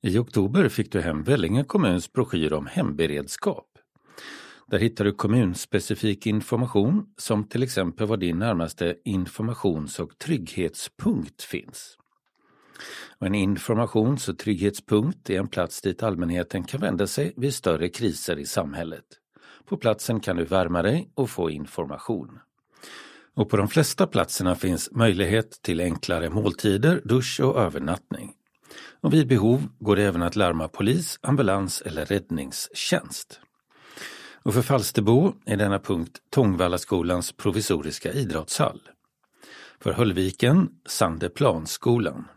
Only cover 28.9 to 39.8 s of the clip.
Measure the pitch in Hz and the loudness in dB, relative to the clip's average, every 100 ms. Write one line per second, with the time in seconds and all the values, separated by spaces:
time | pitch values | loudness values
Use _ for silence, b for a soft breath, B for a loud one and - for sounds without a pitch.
28.9 | B - 160 139 123 107 127 147 - 104 | B 4 4 6 6 6 4 2 -6 2
29.9 | 101 104 87 87 107 92 82 80 - 101 | 4 4 2 0 2 2 2 -4 -2 0
30.9 | 147 165 - - 143 104 98 92 - - | 0 -2 -6 0 2 4 2 0 -6 -8
31.9 | 80 76 98 - 82 67 - - - - | -8 0 -2 0 -6 -6 -8 -10 -8 0
32.9 | 180 - - - - _ _ _ B B | 0 -2 -14 -14 -20 _ _ _ B B
33.9 | B B B B B - 117 123 139 - | B B B B B 0 2 4 2 2
34.9 | - 104 120 170 - - 101 104 98 - | 0 4 6 4 0 -4 0 2 0 -2
35.9 | 92 82 - _ - 117 90 90 87 - | -4 -4 -10 _ 2 4 4 2 0 0
36.9 | 95 85 90 82 - - 95 107 85 73 | 0 2 0 -2 -4 -2 0 0 0 -2
37.9 | - - 143 113 78 76 - 151 - - | -8 -6 -4 -2 -4 -4 -2 -2 -2 -20
38.9 | _ _ _ _ B B B B B | _ _ _ _ B B B B B